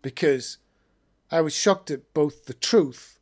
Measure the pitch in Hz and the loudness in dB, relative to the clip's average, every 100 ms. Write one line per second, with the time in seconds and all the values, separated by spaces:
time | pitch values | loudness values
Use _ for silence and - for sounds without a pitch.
0 | 139 123 160 135 - - _ _ _ _ | -12 -2 0 0 -4 -16 _ _ _ _
1 | _ _ _ 165 156 - - 196 - 143 | _ _ _ -2 -2 0 0 0 -2 -12
2 | _ 156 151 - - 123 - 233 147 127 | _ -2 -2 -2 -18 -10 2 2 2 -4
3 | - _ | -20 _